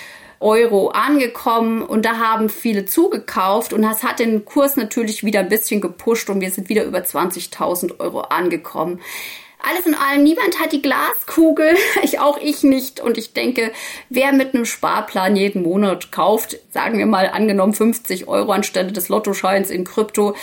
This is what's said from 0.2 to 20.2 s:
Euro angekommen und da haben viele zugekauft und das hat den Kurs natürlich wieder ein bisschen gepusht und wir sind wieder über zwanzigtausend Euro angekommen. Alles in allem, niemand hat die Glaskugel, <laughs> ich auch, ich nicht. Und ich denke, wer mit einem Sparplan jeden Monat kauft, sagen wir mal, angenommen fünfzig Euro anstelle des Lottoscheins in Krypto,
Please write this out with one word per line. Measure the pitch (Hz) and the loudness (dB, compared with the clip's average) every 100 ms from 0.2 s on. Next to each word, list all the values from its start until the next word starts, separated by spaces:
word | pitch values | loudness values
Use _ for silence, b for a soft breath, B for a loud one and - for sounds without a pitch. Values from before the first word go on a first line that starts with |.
| B - | B -2
Euro | 208 220 233 196 185 | 2 4 4 4 2
angekommen | 208 247 294 240 - 247 226 226 226 | 0 2 2 0 -2 0 2 2 0
und | - 214 | -2 0
da | 220 226 | 0 0
haben | 226 220 220 | 0 2 0
viele | - 233 202 | -2 -2 -2
zugekauft | 190 - 381 220 - 196 190 214 - | 0 2 2 0 -4 -2 2 2 0
und | 208 | 0
das | 220 214 | 0 0
hat | 247 - | -4 -2
den | 226 214 | 0 -2
Kurs | - 294 277 277 | 0 0 2 0
natürlich | 214 - 220 214 | -4 -4 -4 -4
wieder | 202 208 | 0 0
ein | 185 | 2
bisschen | 220 - 208 | 0 0 -2
gepusht | 185 - - 226 - | -2 -4 -2 -2 -2
und | 196 | -2
wir | 185 | -2
sind | 185 185 | -4 -2
wieder | 214 | 0
über | 165 185 | 0 -4
zwanzigtausend | 185 143 180 175 - - 170 175 180 - | -4 -2 -2 -4 -10 -4 -4 -2 -4 -6
Euro | - - | -6 -6
angekommen. | - 160 180 165 - 139 165 180 B B B B B - 269 | -4 -2 -2 -4 -4 -4 -4 -6 B B B B B -8 -4
Alles | 330 330 | -2 0
in | |
allem, | 294 277 285 | 0 2 4
niemand | 285 330 381 349 | 4 4 0 0
hat | 320 | -2
die | 285 | -2
Glaskugel, | 277 254 339 - - - 320 311 311 359 - | 0 0 -2 -4 -2 4 4 6 4 4 2
<laughs> | 392 | 0
ich | 370 - | 0 2
auch, | 294 285 | 0 0
ich | 302 294 | -2 2
nicht. | 277 262 254 - | 4 4 0 -4
Und | 240 226 | -2 -2
ich | - | -4
denke, | - 240 247 226 B B B - | -4 -2 0 -2 B B B -4
wer | 247 277 | 0 4
mit | 277 262 | 4 2
einem | 254 226 | 0 -2
Sparplan | - 156 190 214 196 190 202 | -4 -2 -2 -2 -2 2 2
jeden | 196 196 | 2 0
Monat | 170 190 202 180 - | 0 2 2 0 -4
kauft, | - 175 226 - - - | 0 2 2 -2 -12 -10
sagen | - 233 214 | -6 -2 0
wir | 208 | 2
mal, | 196 190 | 2 2
angenommen | 190 214 196 190 | 2 2 2 2
fünfzig | 208 220 226 - 185 - | 2 2 0 -4 -8 -2
Euro | 196 - | -2 0
anstelle | 196 208 185 190 | 0 -2 -2 -2
des | 202 - | -4 -2
Lottoscheins | 208 208 196 190 196 196 | -2 -2 -2 0 0 0
in | 185 | -4
Krypto, | 180 - 214 - | -4 -2 -2 0